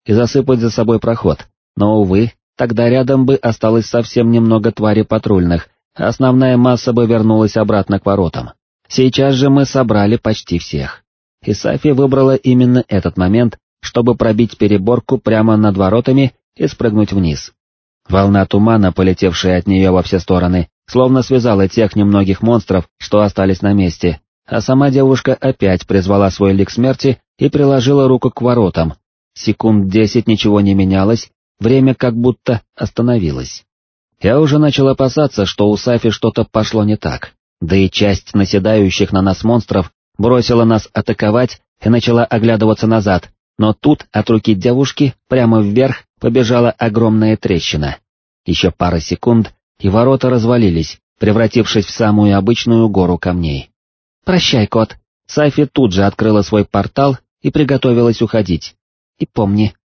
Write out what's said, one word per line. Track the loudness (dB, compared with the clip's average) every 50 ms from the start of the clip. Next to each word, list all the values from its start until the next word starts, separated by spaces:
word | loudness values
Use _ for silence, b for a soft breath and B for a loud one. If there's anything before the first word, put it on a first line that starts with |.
| _
и | -2 0
засыпать | 0 0 0 0 -2 0 0 0 0
за | 0 -2
собой | -2 -2 0 0 0 0
проход, | 0 -2 -4 -2 -2 -2 -2 -4 -8 _ _ _ _ _ _
но, | -2 0 2 2 2
увы, | 2 2 2 0 0 0 -4 _ _ _ _
тогда | -6 -6 -4 -2 0 0 2
рядом | 2 0 2 2 2 2 2
бы | 2 0
осталось | 0 0 -4 -4 -2 0 0 0 0 0
совсем | -2 -4 -4 -4 -2 -2 0 2 2
немного | 2 2 2 2 2 2 0 -2
тварей | -2 0 -2 0 0 0 0
патрульных, | 0 -2 -4 0 0 0 2 2 0 0 -2 -4 -10 _ _ _ _ _
а | -4 -4
основная | -4 -2 0 0 2 2 2 2 2 2
масса | 2 2 2 2 0 -2 -2
бы | 0 0 2
вернулась | 2 2 2 2 2 2 2 2 2 0
обратно | -2 0 0 0 0 0 -2 -4 -2
к | 0
воротам. | -2 0 0 -2 -2 -4 -8 -12 -12 -16 _ _ _ _ _ _ _
Сейчас | -2 0 0 0 2 0 0 0 0
же | 0 2 2
мы | 2 2 2
собрали | 0 0 -2 0 2 0 0 2 0 0
почти | 0 -2 -4 -4 -4 -6 -6 -6 -6
всех. | -6 -8 -8 -8 -8 -10 -12 -18 _ _ _ _ _ _ _ _ -6
И | -6 -6
Сафи | -4 -4 -4 -4 0 0 0
выбрала | 2 2 2 2 2 2 2 2 0
именно | 0 0 0 2 2 2 2 2 0 0
этот | 0 -4 -2 -2 -2 -2
момент, | -2 0 0 2 2 0 0 -4 -8 _ _ _ _
чтобы | -18 -4 -2 0 0 0 0
пробить | 0 0 0 2 0 0 -2 -2
переборку | -2 0 0 0 0 0 0 -2 -2 -2 -4 -4
прямо | -4 -2 -2 0 2 2 2 2
над | 2 2 0 0
воротами | 0 0 0 0 0 0 2 2 2 0 0 -4 _ _ _ _
и | -6 -6
спрыгнуть | -6 -4 -4 -4 -2 0 0 -2 0 0
вниз. | -2 -2 -2 -4 -6 -10 -18 _ _ _ _ _ _ _ _ _ _ _
Волна | -4 0 0 2 2 2 2 2
тумана, | 0 0 0 2 2 2 2 2 0
полетевшая | 0 0 0 0 0 0 -2 -2 -2 -2 -2 0 0 0
от | 0
неё | 0 0 2 2 2 2
во | 0 0
все | -2 -4 -4
стороны, | -2 -2 0 0 0 0 0 -2 -2 -6 _ _ _
словно | -4 0 0 2 2 2 0
связала | 0 0 0 0 2 2 2 2 0
тех | 0 0 0 -2 0 0
немногих | 0 0 2 2 2 2 0 -2 -2
монстров, | 0 0 0 0 0 0 -2 -2 -2 -6 _
что | _ -8 -2 0 0
остались | 0 0 0 -2 0 0 -2 -2
на | -2 0 0
месте, | 0 0 -2 -4 -2 -4 -4 -4 -4 _ _ _ _ _
а | -6 -6 -4
сама | -2 0 0 2 2 2
девушка | 2 2 2 2 2 0 0 -4 -4
опять | -2 -2 -4 -2 0 0 0 0 -2 -2
призвала | -2 -2 -2 0 2 2 2 2 0
свой | 0 0 0 2 2
лик | 2 0 -2
смерти | -2 -2 -2 -2 -2 0 -2 -2 -2 -2 _ _ _
и | _ -2 -2
приложила | 0 2 2 2 2 2 2 2 2 4 4
руку | 2 2 0 0 -4
к | -4 -2
воротам. | -2 0 2 2 0 0 0 -2 -4 -4 -6 -10 _ _ _ _ _ _ _
Секунд | -8 -4 -4 -4 0 0 2 2 2 0 0
десять | 0 0 0 2 0 -2 0
ничего | 0 -2 0 0 0 2 2
не | 2 2 2
менялось, | 2 2 0 0 0 0 0 -2 -2 -4 -14 _ _ _ _ _ _
время | 0 0 2 4 2 2 0
как | 0 -2 -2 -2
будто | 0 0 -2 -2 -2 _ -4 -4 -4 -6 _ _
остановилось. | -10 -10 -6 -4 -2 -2 0 0 0 -2 -4 -4 -6 -10 -12 -16 -20 _ _ _ _ _ _ _ _ _ _ _ _
Я | -2 0 2 2
уже | 2 2 2 2
начал | 2 2 2 0 0 0
опасаться, | 0 0 -2 -2 0 -2 -2 -2 -2 -4 -4
что | -4 -2 -2 0 0
у | 0
Сафи | 0 -2 -2 -2 0 0 -2
что-то | -2 -2 -4 -2 -2 -2 -4 -2
пошло | -2 -4 -4 -2 -2 -2 0
не | 0 -2
так, | -2 -4 -8 -8 -8 -12 -18 _ _ _ _ _ _
да | -4 -2 0
и | 0 0 0
часть | 0 -2 -2 0 -2 -4 -8 -4 -2
наседающих | -2 -2 0 0 0 0 2 2 2 2 0 0 -2 -4 -2
на | 0 0
нас | 0 0 -2 -2 -2
монстров | 0 0 -2 -2 -2 -4 -4 -4 -4 _ _ _ _ _
бросила | -4 0 2 2 2 2 2 2 2 2
нас | 2 2 0 -2 -4 -8
атаковать | -6 -4 -4 -4 -2 -2 0 0 0 0 -2 -6 -14 _ _ _ _
и | -2 0
начала | 0 0 0 0 0 0 0
оглядываться | 0 -2 0 0 0 0 2 2 0 0 0 0
назад, | 0 0 0 0 0 -2 -2 -4 -8 _ _ _ _ _
но | -2 -2 -2 -2
тут | 0 0 0 0 0 -4 _
от | -6 -4 0 0
руки | 0 0 0 0 -2
девушки | 0 0 0 0 0 -2 -2 -2 -2 -2 -2 -2 _ _
прямо | _ 0 0 2 2 2 2
вверх | 2 0 0 0 0 0 -2 -6 -12 _ _ _
побежала | -4 0 0 0 0 2 2 2 2 0
огромная | 0 -2 -4 -2 0 0 0 2 2 2 2 0 0
трещина. | -2 -2 -2 -2 -2 -2 -4 -6 -4 -6 -6 -8 -12 _ _ _ _ _ _ _ _ _
Ещё | -6 -4 -2 -2 -2
пара | -2 -2 -4 -2 -2 -4
секунд, | -4 -6 -8 -4 0 0 2 2 0 -2 -8 _ _ _ _ _
и | -4 0
ворота | 0 2 2 2 2 2 0 0
развалились, | 0 0 0 0 0 2 2 0 0 -2 -4 -6 -12 -20 _ _ _ _
превратившись | -2 0 0 0 0 0 0 -2 -2 0 -2 -4 -4
в | -4
самую | -4 -2 -2 0 2 2 2 2 2
обычную | 2 0 0 -2 -2 0 0 2 2 2 2
гору | 0 0 0 0 -2
камней. | -2 -4 -4 -4 -2 -4 -4 -6 -8 -10 -16 _ _ _ _ _ _ _ _ _ _ _
"Прощай, | -2 -2 0 0 0 0 0 0
кот!" | 0 0 -2 -2 -2 -6 -16 _ _ _ _ _
Сафи | -8 -2 0 0 0 0 0 -2
тут | -2 0 0 0 0 0
же | 0 -2
открыла | -2 -2 -2 0 0 2 0
свой | 0 0 0 0 0
портал | 0 -4 -4 -6 -4 -2 -2 -2 -2 -2 -4 _ _ _ _
и | -8 -4
приготовилась | -2 -2 0 0 0 0 0 0 2 2 2 0 0 -2
уходить. | -4 -2 -2 -4 -2 -2 -4 -6 -6 -14 -20 _ _ _ _ _ _ _ _ _
"И | -10
помни, | -6 _ -2 -2 0 2 0 0 -2 -4 _ _ _